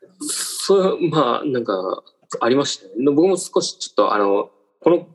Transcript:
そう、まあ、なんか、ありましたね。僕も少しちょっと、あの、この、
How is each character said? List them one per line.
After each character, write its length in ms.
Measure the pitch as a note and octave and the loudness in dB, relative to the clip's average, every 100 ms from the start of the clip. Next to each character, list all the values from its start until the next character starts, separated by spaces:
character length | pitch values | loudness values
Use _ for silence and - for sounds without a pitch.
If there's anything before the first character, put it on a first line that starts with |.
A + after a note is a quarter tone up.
| - - | -20 -12
そ 720 | - - - - - G3 F#3 | -8 -6 -8 -4 2 2 2
う、 160 | - E3+ | 0 0
ま 300 | D#3 B2 A2+ | 2 2 0
あ、 20 | |
な 160 | D3+ B2+ | -2 -4
ん 40 | |
か、 400 | A#2 F#2+ F#2+ - - _ - - | -2 -4 -4 -6 -10 _ -12 -2
あ 80 | A#2 | 2
り 80 | C3+ | 2
ま 80 | |
し 140 | C#3+ - | 0 -4
た 80 | - | -10
ね。 60 | - C#3 | -2 0
僕 160 | C#3+ F#3 | 2 2
も 80 | F3+ | 0
少 240 | - F3+ | -2 -4
し 180 | E3+ - | -4 -6
ち 120 | - | -6
ょ 20 | |
っ 20 | |
と、 200 | - G2+ | 0 2
あ 40 | G#2+ | 2
の、 320 | G2+ G2+ - _ _ _ | 2 0 -2 _ _ _
こ 100 | D#3+ | 2
の、 160 | E3+ - | 2 0